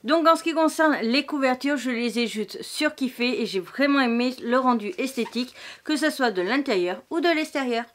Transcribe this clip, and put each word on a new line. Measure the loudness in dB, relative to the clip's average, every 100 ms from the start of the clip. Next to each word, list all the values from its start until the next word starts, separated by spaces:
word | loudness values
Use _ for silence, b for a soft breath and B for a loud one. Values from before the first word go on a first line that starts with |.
Donc | 2 2 4
en | 4
ce |
qui | 2
concerne | 2 0 4 2 4
les | 2 0 0
couvertures, | 0 0 0 0 -2
je | -2
les | -2 -2 0
ai | -2
juste | -2 -8 -8
surkiffées | -12 -2 -2 -2 -6 0 -2 0
et | -2
j'ai | -4
vraiment | -6 0 2 4
aimé | 2 2 0 -2
le | 0 2
rendu | 2 2 -2 -4
esthétique, | -4 -2 -4 -4 -6 B B B
que | -4 0
ce | 0
soit | 0 0
de | 0
l'intérieur | 0 0 0 0 0 -4 -4
ou | 0
de | 2
l'extérieur. | 2 0 -4 -2 -2 -4